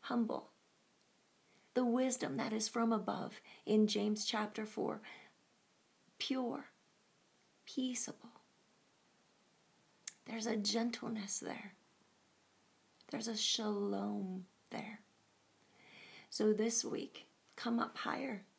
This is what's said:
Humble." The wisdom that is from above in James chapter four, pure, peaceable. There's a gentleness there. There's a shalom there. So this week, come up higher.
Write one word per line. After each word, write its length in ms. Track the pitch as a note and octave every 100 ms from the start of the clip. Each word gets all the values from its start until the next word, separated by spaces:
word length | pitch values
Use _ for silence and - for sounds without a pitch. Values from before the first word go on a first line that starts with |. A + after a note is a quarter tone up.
Humble." 500 | - A#3+ A3 - - _ _ _ _ _ _ _ _ _ _ - _ -
The 100 | B3
wisdom 500 | A#3 C4 A#3 - C#3
that 160 | -
is 160 | G#3+ G#3+
from 240 | A#3+ A#3
above 480 | A3 - G3+ - - - - -
in 220 | G#3+ G#3+
James 380 | G#3 G#3 G#3+ -
chapter 400 | A3 G#3+ G#3+ G#3+
four, 360 | - - - - - - _ _ _ _ _ _ _ _ _
pure, 480 | - C4 B3 - - _ _ _ _ _ _ _ _ _ -
peaceable. 760 | - B3+ B3 - - A#3 - _ _ _ _ _ _ _ _ _ _ _ _ _ _ _ _ - - -
There's 200 | A3+ A3
a 120 | A3
gentleness 800 | G3+ A3 A#3 A#3 A#3 A3+ G3+ -
there. 360 | E2+ - G#3 - _ _ _ _ _ _ _ _ _ _ _ _ -
There's 180 | C4 A3
a 80 | G#3+
shalom 1080 | - - G#3+ G3+ G3+ G3 G3+ G#3 F#3+ F#3 F#3 _ -
there. 280 | - A3 G#3+ - _ _ _ _ _ _ - - - - - -
So 220 | - G#3+
this 320 | G#3 A3 A#3
week, 440 | - - - - - _ _ -
come 240 | A#3+ A#3
up 180 | - -
higher. 440 | - - C4+ G#3 -